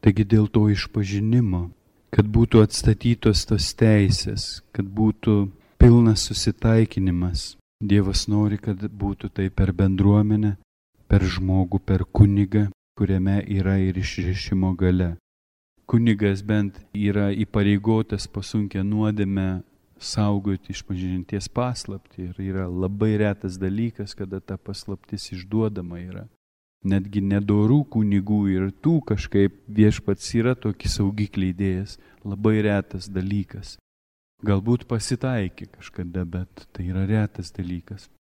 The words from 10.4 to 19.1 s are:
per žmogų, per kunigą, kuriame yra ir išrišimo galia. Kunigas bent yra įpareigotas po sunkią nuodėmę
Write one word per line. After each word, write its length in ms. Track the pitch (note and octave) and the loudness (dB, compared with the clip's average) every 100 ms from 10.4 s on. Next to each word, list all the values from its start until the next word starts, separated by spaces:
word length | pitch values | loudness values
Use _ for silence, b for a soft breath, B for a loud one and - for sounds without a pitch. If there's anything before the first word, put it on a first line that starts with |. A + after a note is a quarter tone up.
| G#2+ G2+ _ _ _ _ _ | 0 -4 _ _ _ _ _
per 120 | G2+ | 2
žmogų, 640 | F#2 F2+ F#2 F#2+ F2+ F#2+ - | 2 -2 0 0 2 -2 0
per 240 | F#2+ F#2 | -2 0
kunigą, 600 | - G#2 G2+ G2+ G#2+ G#2 - _ - | 4 6 6 2 0 -2 -6 _ -4
kuriame 460 | G2 F#2+ F#2+ G2+ - | 0 0 0 0 -2
yra 320 | G2 F#2+ G2 | -2 0 0
ir 240 | F#2+ F#2 | 0 -2
išrišimo 720 | F2+ - F2 F#2 - F#2+ F#2 | -6 -4 -4 -4 -4 -2 0
galia. 400 | F2+ F#2 F#2 F2+ E2+ _ _ _ _ _ _ - | 2 2 2 0 -4 _ _ _ _ _ _ -2
Kunigas 540 | A#2 A#2 G#2 G2+ F#2+ G2+ | 2 2 2 0 -2 -2
bent 300 | G#2+ G2+ - - | -2 -2 -6 -12
yra 380 | G2+ G#2 G#2 G2+ | -4 0 0 0
įpareigotas 960 | G2+ G#2+ A2 G2+ G#2 G#2 A2 A2 G2+ - | -2 -2 0 2 2 2 0 -2 -6 -8
po 140 | - F#2+ | -10 -6
sunkią 380 | A2+ G2+ G2 F#2+ | -4 -4 -4 -4
nuodėmę 760 | G#2+ G#2+ | -2 -2